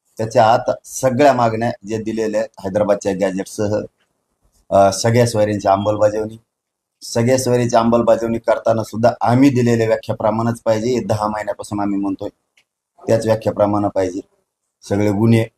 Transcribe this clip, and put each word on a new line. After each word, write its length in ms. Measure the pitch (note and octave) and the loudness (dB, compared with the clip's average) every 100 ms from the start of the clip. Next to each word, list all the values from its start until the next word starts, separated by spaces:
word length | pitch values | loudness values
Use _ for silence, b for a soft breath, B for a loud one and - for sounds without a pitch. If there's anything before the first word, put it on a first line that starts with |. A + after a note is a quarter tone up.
| _ - | _ -10
त्याच्या 360 | A2+ A#2+ A2 | -2 4 4
आत 320 | B2 - - - | 4 0 -6 -8
सगळ्या 480 | - C3 A#2+ C#3+ | -4 -2 2 4
मागण्या 380 | B2 A#2 A2 A#2 - G2 | 4 0 0 -4 -6 -8
ज्या 100 | A2 | -6
दिलेल्या 440 | G#2+ A2 A2 G#2 | -4 -4 -2 -2
आहेत 200 | A2 _ | -4 _
हैदराबादच्या 500 | F#2+ G#2 G2+ G2+ G2+ | -4 -2 0 0 -2
गॅजेटसह, 640 | F#2 G2 F#2+ F#2+ - G#2 G#2 F#2+ _ _ _ _ _ _ _ - | -2 -2 -2 -8 -6 -4 -4 -6 _ _ _ _ _ _ _ -2
अ, 240 | G2 G2 | 4 4
सगळ्या 340 | - A#2 A#2+ A2+ | 2 0 2 2
सोयऱ्यांची 400 | G#2+ G#2+ G#2 G2+ | 2 -2 0 0
अंमलबजावणी, 720 | G2 G#2 G#2 G#2+ G#2+ A2 A2+ _ _ _ _ _ _ | 2 2 2 0 0 -8 -10 _ _ _ _ _ _
सगळ्या 340 | - A#2+ A#2 B2+ | -8 -2 0 0
सोयरीची 380 | B2+ B2 A#2+ A#2 | 0 0 2 2
अंमलबजावणी 640 | A#2 A#2 A2+ A2+ A#2 A#2 | 2 2 2 0 0 -4
करताना 460 | A2+ G#2+ A#2 A2+ | -2 0 0 -2
सुद्धा 300 | A2 A2 C#3+ - | -2 0 0 0
आम्ही 280 | G#2+ B2 C#3 | 0 4 4
दिलेल्या 380 | B2 A#2+ A#2 A2+ | 4 2 2 2
व्याख्याप्रमाणेच 760 | A2 - A2 A2 A2 A#2 A#2 | 0 -4 -4 -2 0 -2 -4
पाहिजे. 260 | A2+ A2 A#2+ | -2 -2 0
हे 160 | A#2+ | -2
दहा 240 | G2+ G#2+ G#2+ | -2 -2 -2
महिन्यापासून 520 | G#2+ G#2 - G2+ G#2 | -4 -8 -10 -8 -6
आम्ही 200 | G2+ G2 | -4 -4
म्हणतोय 300 | G2 F#2 G2+ - _ _ _ _ _ _ - | -4 -6 -10 -14 _ _ _ _ _ _ -2
त्याच 180 | A2+ A2 | 0 0
व्याख्याप्रमाणे 600 | A2 G#2+ - G#2 G#2 G#2 F#2+ | -2 -2 0 0 0 -2 -2
पाहिजे. 240 | F#2 F#2 - _ _ _ _ _ | -4 -6 -12 _ _ _ _ _
सगळे 300 | - G2+ G#2+ | -6 -2 0
गुन्हे, 340 | G2+ A2+ A2+ A2+ | 2 4 2 0